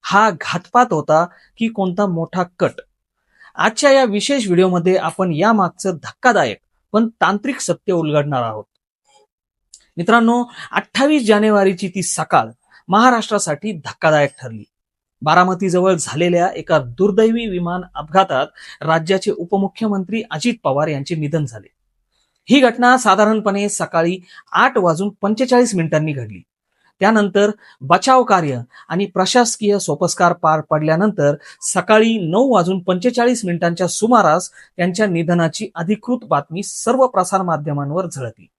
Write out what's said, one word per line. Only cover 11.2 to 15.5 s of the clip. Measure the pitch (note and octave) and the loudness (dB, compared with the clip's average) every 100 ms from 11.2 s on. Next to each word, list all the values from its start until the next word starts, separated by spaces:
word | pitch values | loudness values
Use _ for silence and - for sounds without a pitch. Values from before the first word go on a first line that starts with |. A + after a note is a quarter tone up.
| G#3+ | 4
जानेवारीची | G#3 G#3+ G#3 G3 F#3 G3 | 2 4 2 2 0 -6
ती | F#3+ | -6
सकाळ | E3+ - D#3+ D#3 A2+ A#2 _ _ - | -6 -6 0 0 0 -10 _ _ -2
महाराष्ट्रासाठी | G3 B3 A#3 A3 G#3 F3 D3 G#3 | 2 4 2 -2 -4 -4 -6 -6
धक्कादायक | F3 - - E3 D3+ C#3 _ | -8 -12 -2 2 2 0 _
ठरली. | B2+ A2 G2+ _ _ _ _ _ | -16 -16 -18 _ _ _ _ _
बारामतीजवळ | D3 F3 F3+ | 0 2 2